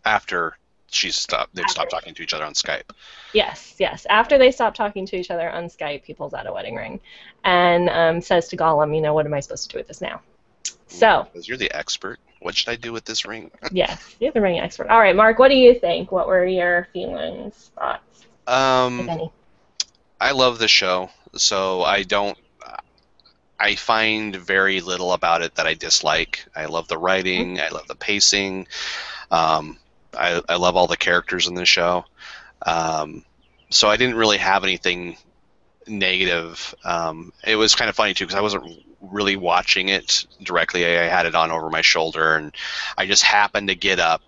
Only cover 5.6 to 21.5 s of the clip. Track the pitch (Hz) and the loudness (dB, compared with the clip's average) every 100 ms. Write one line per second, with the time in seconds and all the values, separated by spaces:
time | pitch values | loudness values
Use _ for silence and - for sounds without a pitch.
5.6 | 170 _ 156 143 - 147 147 - - - | -10 _ -10 -10 -14 -14 -12 -10 -8 -8
6.6 | - - 107 - - - - _ 202 180 | -8 -10 -10 -14 -16 -20 -20 _ 2 4
7.6 | 175 175 175 - 165 170 175 180 170 175 | 4 4 2 2 2 2 2 0 0 0
8.6 | 165 151 151 156 151 151 147 143 - - | 2 2 2 0 0 0 0 -4 -6 -12
9.6 | - - - - - - _ _ _ _ | -10 -10 -12 -12 -12 -12 _ _ _ _
10.6 | - - _ 175 226 160 - 87 85 127 | -16 -16 _ 2 4 4 0 -14 -12 -6
11.6 | 107 73 - - 95 123 _ _ 87 92 | -4 -4 -8 -8 -10 -14 _ _ -6 -4
12.6 | - 117 120 113 - 110 - 110 82 - | -4 -6 -6 -10 -8 -8 -8 -12 -14 -12
13.6 | 226 180 - 170 - - 247 247 196 170 | -6 -2 -2 -4 -16 -6 -2 0 0 -2
14.6 | 175 - - 226 208 190 220 226 262 277 | -6 -8 2 6 6 8 6 8 6 10
15.6 | 247 247 175 170 185 185 - 185 180 185 | 8 8 2 -2 -2 -2 2 2 2 0
16.6 | 175 175 180 185 - - 80 - - - | 0 0 -2 -8 -8 -6 -8 -8 -14 -16
17.6 | _ - 65 - _ _ _ _ - 127 | _ -8 -6 -6 _ _ _ _ -2 2
18.6 | 135 127 127 123 120 - 165 _ _ _ | 4 4 2 -2 -6 -6 -8 _ _ _
19.6 | _ _ - _ _ _ 120 135 127 117 | _ _ -14 _ _ _ 0 4 2 4
20.6 | 110 - 95 92 92 _ - - - | 2 4 4 0 -2 _ -18 -2 0